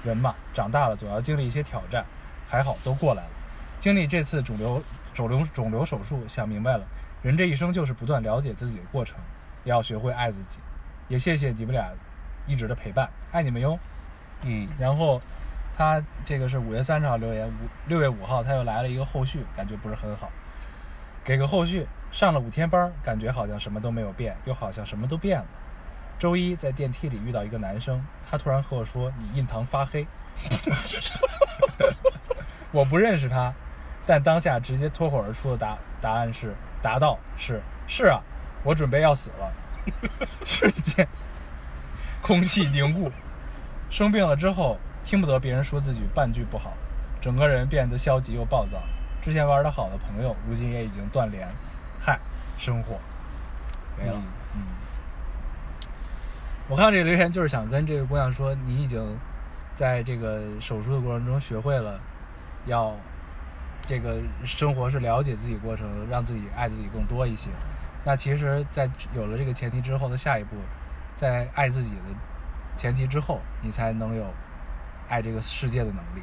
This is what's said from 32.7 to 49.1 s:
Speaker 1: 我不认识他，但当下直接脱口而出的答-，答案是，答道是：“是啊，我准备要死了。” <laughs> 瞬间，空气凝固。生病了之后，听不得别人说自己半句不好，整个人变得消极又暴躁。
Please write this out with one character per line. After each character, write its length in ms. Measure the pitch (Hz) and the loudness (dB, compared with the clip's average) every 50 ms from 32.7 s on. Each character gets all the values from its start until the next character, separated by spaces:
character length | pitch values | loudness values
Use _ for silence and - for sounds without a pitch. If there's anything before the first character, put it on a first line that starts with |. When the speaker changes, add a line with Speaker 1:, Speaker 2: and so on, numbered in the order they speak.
Speaker 1:
我 120 | - 147 139 | 4 4 4
不 140 | 135 143 170 | 6 6 6
认 180 | 208 233 202 | 6 6 6
识 140 | 160 135 127 | 4 2 2
他， 240 | 123 131 127 123 127 - - - - - - - - - - | 2 2 2 0 -2 -6 -10 -12 -12 -12 -12 -12 -12 -10 4
但 200 | - 170 151 139 | 6 6 8 8
当 180 | 165 160 170 | 8 6 6
下 180 | 156 170 135 120 | 6 4 2 2
直 160 | 120 - 131 | 0 0 0
接 140 | 131 143 156 | 0 0 0
脱 180 | - - 165 156 | 0 2 0 2
口 120 | 139 127 | 2 2
而 100 | 104 101 | 0 0
出 200 | 110 - - 139 | -4 -2 -2 -2
的 60 | 127 113 | 0 0
答-， 200 | 110 107 107 107 - - - - | 0 -2 -4 -6 -8 -10 -8 -4
答 100 | - 113 110 | 0 0 2
案 200 | 117 120 113 110 | 2 2 0 -2
是， 220 | - - 110 101 - - - - - | -4 -6 -6 -6 -8 -10 -8 -8 -2
答 160 | - 113 113 131 | 0 2 4 6
道 220 | 147 147 117 - - - - | 6 6 4 2 -4 -10 -8
是 260 | - - - 120 107 - - - - - | -6 -4 -2 -2 -2 -4 -6 -10 -10 -8
：“是 200 | - - - 262 | -6 0 6 8
啊， 140 | 190 135 113 - - - - - - - - - | 8 8 8 2 -6 -10 -10 -10 -10 -8 -2 2
我 100 | 139 156 | 2 4
准 160 | 156 156 131 | 4 4 4
备 120 | 123 143 | 4 6
要 120 | 156 156 147 | 8 8 6
死 160 | 135 - - - - | 6 2 -8 -8 -6
了。” 160 | 98 95 90 - - - - - - - - - - - - - | -6 -6 -6 -8 -8 -8 -8 -4 -4 -4 -4 -4 -6 -6 -4 -4
<laughs> 220 | - - - - - | -6 -6 -6 -10 -2
瞬 280 | - - - - 214 - - | 0 2 6 6 4 4 4
间， 260 | 151 - - - 175 - - - - - - - - - - - - - - - - - - - - - - - | 0 0 4 4 4 4 4 -10 -10 -10 -10 -10 -10 -10 -10 -10 -10 -10 -10 -10 -10 -8 -8 -8 -6 -6 -6 -6
空 200 | - - 214 175 | 2 4 6 6
气 260 | 180 180 - 202 180 143 | 8 6 6 6 6 4
凝 260 | 139 143 139 143 156 | 4 4 4 4 4
固。 180 | 180 190 139 127 - - - - - - - - - - - - - - - | 2 0 -2 -4 -6 -10 -10 -10 -8 -10 -10 -10 -8 -10 -8 -8 -8 -6 -4
生 220 | - - 208 214 | 2 4 6 6
病 160 | 208 220 196 165 | 6 6 6 6
了 80 | 143 | 6
之 140 | 143 165 190 | 6 4 2
后， 300 | 190 180 175 131 110 - - - - - - | 4 4 2 2 2 0 -4 -8 -8 -8 -4
听 180 | - - 196 | 2 4 4
不 60 | 185 151 | 6 6
得 120 | 135 131 | 4 4
别 120 | 131 135 | 4 4
人 120 | 123 127 139 | 2 2 2
说 160 | - - 143 | 2 2 0
自 140 | 139 139 127 | 0 0 0
己 80 | 113 107 139 - | 0 0 0 4
半 160 | 156 143 120 | 4 4 4
句 120 | 113 120 113 | 4 0 0
不 140 | 104 113 107 | -2 -4 -4
好， 160 | - 104 - - - - - - - - - - | -4 -6 -6 -6 -6 -4 -4 -4 -4 -4 -4 -2
整 140 | - 127 123 | 0 0 4
个 120 | 127 147 147 | 6 6 6
人 200 | 139 123 127 135 | 6 6 4 4
变 200 | 147 147 127 120 | 4 4 4 4
得 100 | 120 127 | 2 2
消 220 | - 156 131 131 | 4 4 4 4
极 140 | 127 - 113 | 4 0 -2
又 100 | 117 117 | -2 0
暴 200 | 113 139 127 107 | 2 2 2 2
躁。 160 | 98 98 95 90 - - - - - | 2 -2 -4 -4 -4 -4 -4 -4 -4